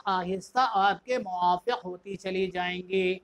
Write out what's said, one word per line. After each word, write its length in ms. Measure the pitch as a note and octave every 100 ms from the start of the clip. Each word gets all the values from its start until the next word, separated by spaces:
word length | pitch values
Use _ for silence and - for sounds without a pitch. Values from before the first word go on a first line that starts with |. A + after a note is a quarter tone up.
| -
आहिस्ता 540 | F#3 F3+ F#3+ - B3
आपके 560 | B3+ G#3 G3 F#3 - B3+
मुआफ़िक 640 | G3 F3+ F3+ F3+ - A#3+
होती 320 | F3+ F3+ G3 G3
चली 300 | F#3+ F#3 F#3+
जाएंगी। 760 | F3+ F3+ F3+ F3+ F#3+ F#3 F#3